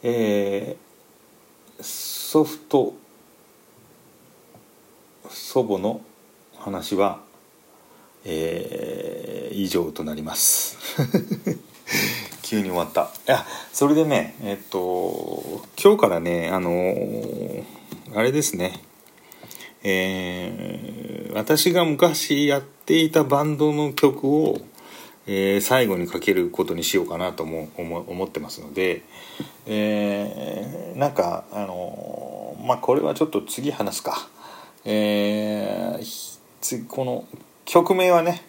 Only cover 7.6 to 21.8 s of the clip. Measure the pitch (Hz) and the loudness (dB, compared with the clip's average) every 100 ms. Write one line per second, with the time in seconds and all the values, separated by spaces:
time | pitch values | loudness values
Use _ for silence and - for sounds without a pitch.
7.6 | _ _ _ - - _ - 80 82 85 | _ _ _ -20 -20 _ -8 -4 -2 -4
8.6 | - - - - - - - - - 98 | -6 -8 -8 -8 -8 -8 -10 -10 -8 -4
9.6 | 95 90 80 76 76 76 76 - - - | 0 0 0 -4 -6 -6 -6 0 2 2
10.6 | - - - - 131 185 - 185 - - | -2 -8 -6 -2 2 2 0 -4 -4 -6
11.6 | - - - - - - - - - 107 | -10 -20 -4 -2 -2 -4 -10 -12 -2 -2
12.6 | 95 87 82 - - - - 127 - - | 0 0 0 0 -2 -4 0 0 0 -12
13.6 | - - 143 151 156 123 - - 101 101 | -10 2 4 6 4 2 0 -8 -6 -6
14.6 | - 95 90 90 90 80 - - - 98 | -4 -4 0 0 -2 -4 -6 -8 -8 -10
15.6 | - - 202 214 110 85 85 87 82 92 | -12 6 8 8 4 2 0 -2 0 -2
16.6 | 87 87 90 - 50 55 53 - 50 - | 0 0 0 0 -2 -4 -6 -6 -6 -8
17.6 | - - - - - 107 120 147 143 90 | -12 -18 -18 -18 -8 0 2 2 -2 -2
18.6 | 92 - - _ - - - - - - | -4 -6 -18 _ -20 -20 -20 -20 -20 -18
19.6 | - _ 101 95 92 92 90 90 90 92 | -20 _ 0 2 2 -2 -6 -6 -6 -8
20.6 | 92 - - - - - - - 110 156 | -8 -8 -10 -10 -10 -10 -6 -4 2 4
21.6 | 180 175 | 6 6